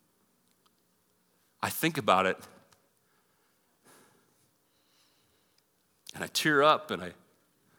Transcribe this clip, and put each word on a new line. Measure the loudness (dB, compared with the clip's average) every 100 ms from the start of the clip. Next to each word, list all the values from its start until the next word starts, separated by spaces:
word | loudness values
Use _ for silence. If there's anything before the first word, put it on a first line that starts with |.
| _ _ _ _ _ _ _ _ _ _ _ _ _ _ _ _
I | -8
think | -4 -2 0
about | 2 2 2
it, | -2 -10 -20 _ _ _ _ _ _ _ _ _ _ _ _ _ -20 _ _ _ _ _ _ _ _ _ _ _ _ _ _ _ _ _ _ _ _ -20
and | -12
I | -8
tear | -2 2 4
up, | 4 4 -2
and | -10
I, | -10 -16 _ _ _ _ _